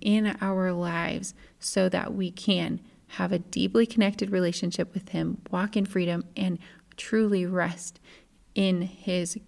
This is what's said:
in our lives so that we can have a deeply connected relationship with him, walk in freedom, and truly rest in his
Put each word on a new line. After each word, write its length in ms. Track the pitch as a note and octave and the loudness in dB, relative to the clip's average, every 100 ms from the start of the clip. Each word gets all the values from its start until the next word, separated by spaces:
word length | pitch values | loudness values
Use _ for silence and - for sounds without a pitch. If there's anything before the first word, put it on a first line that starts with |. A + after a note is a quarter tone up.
in 360 | G#3 G#3+ G#3 - | 2 4 2 0
our 320 | G3 F#3+ F#3 | -2 0 0
lives 600 | F3 F3 E3+ E3 - F#3+ - - _ | 0 -2 -2 -2 -4 -8 -12 -20 _
so 300 | - G3 F#3 | -2 2 2
that 240 | F3+ - | 2 -2
we 180 | G3+ F3+ | -4 -4
can 500 | - - F3+ E3+ F3 - - - | -2 0 0 0 -6 -10 -20 -12
have 240 | - F3+ | -4 -2
a 80 | F3+ | -2
deeply 460 | - F3+ F#3+ A3+ A3+ | -2 -2 2 4 4
connected 460 | A3+ G3+ G3+ G3+ | 4 2 2 0
relationship 640 | F#3+ F3 F3 E3+ - E3+ | 2 0 0 -2 -2 -4
with 160 | F#3 - | -6 -6
him, 320 | E3 E3 F#3 - | -4 -2 -4 -4
walk 260 | F3+ G#3 G#3+ | -2 0 0
in 80 | G3 | 0
freedom, 380 | F#3 F3 E3+ F3 - | 0 0 -2 -4 -4
and 220 | F#3 E3+ - - - - | -2 -2 -8 -20 -20 -16
truly 480 | - A3 G#3+ F#3+ F3 | 0 2 4 2 2
rest 540 | F3+ F3 - - - - - _ _ _ G3+ | 0 0 -4 -12 -16 -20 -20 _ _ _ 2
in 260 | F#3+ F3+ | 2 2
his 560 | F#3 - G3 F3+ E3+ - | -2 -6 -2 -2 -2 -6